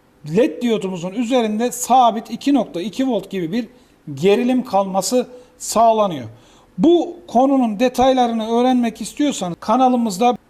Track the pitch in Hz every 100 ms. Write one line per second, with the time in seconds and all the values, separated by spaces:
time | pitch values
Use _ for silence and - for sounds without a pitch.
0 | _ _ 151 170 302 - 240 214 190 185
1 | 180 247 226 254 220 214 240 - - 254
2 | 233 214 - 226 277 277 196 165 208 -
3 | 269 214 - 190 160 220 226 _ _ _
4 | - 135 185 208 240 254 - 190 196 190
5 | 185 254 240 - - - - 208 226 220
6 | 202 151 110 113 _ _ _ - 262 349
7 | - - - 226 269 269 233 202 247 254
8 | 262 262 240 226 214 233 247 254 233 220
9 | 214 - 294 247 240 240 - 240 262 247
10 | 233 180 240 233